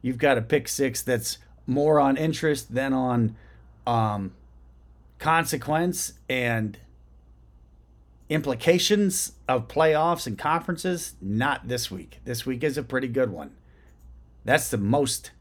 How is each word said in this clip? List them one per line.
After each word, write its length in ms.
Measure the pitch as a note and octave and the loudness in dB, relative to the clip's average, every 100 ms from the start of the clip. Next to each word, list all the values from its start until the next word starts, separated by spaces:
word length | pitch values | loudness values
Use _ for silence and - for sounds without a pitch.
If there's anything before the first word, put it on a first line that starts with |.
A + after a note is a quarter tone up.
you've 160 | B2 B2 | -4 2
got 200 | C#3+ B2 | 4 4
a 40 | |
pick 260 | A2+ D3 A#2 | 2 0 0
six 340 | - C3+ A#2+ | -2 -2 -2
that's 360 | - B2 - - - - - | -2 -2 -2 -8 -14 -16 -4
more 340 | C3 D3 D3+ | 0 4 4
on 180 | C#3 C3+ | 4 2
interest 560 | D#3+ D#3 D#3 C#3+ - | 0 0 0 -2 -2
than 200 | A#2+ C3+ | -4 0
on, 420 | C3 B2+ A#2+ A2 A2 - - - - - | 0 0 2 0 -2 -20 -20 -20 -10 -2
um, 460 | A#2 A2 G#2 F#2+ - - - - - - - - - | 0 0 -2 -6 -12 -20 -20 -20 -20 -20 -20 -20 -4
consequence 960 | D#3 E3 D#3+ C#3 C#3 D#3 F3 F3+ - - - | 2 2 2 -4 0 0 0 -2 -8 -10 -6
and 480 | B2+ A#2+ A2+ G#2+ G#2 - - - - - - - - - - _ - _ - - | -2 0 0 -2 -8 -20 -20 -20 -20 -20 -20 -20 -20 -20 -20 _ -20 _ -20 -4
implications 1040 | D#3 D3 A#2+ - F3 - G3+ G3 F#3 - - - | -2 0 0 4 4 4 2 2 0 -6 -8 -2
of 200 | C3 A2+ | 0 0
playoffs 580 | C#3+ D#3+ D3+ E3 E3+ - | 2 4 4 2 0 -4
and 120 | G2+ | -4
conferences. 760 | D3+ E3 - E3 F#3 F3 - - | -2 -2 -2 -6 -4 -4 -8 -12
Not 460 | F#2+ G#2+ C3+ - - | -4 0 0 -2 -4
this 220 | B2 - | -6 -6
week. 280 | F2+ D#2 - - | -10 -14 -16 -10
This 200 | A#2+ C3 | -6 -4
week 180 | B2+ | -2
is 140 | D3+ C#3+ | -2 -2
a 60 | |
pretty 240 | A#2+ C3 C3 | -4 -4 -2
good 240 | B2+ B2 | 0 0
one. 240 | F2+ - - - - - - - - - - G#2+ | -2 -14 -18 -20 -20 -20 -20 -20 -20 -20 -12 0
That's 240 | D3+ - | 0 2
the 80 | A2 | -2
most 540 | G2 C#3 C#3 - - - | 0 0 0 -4 -10 -20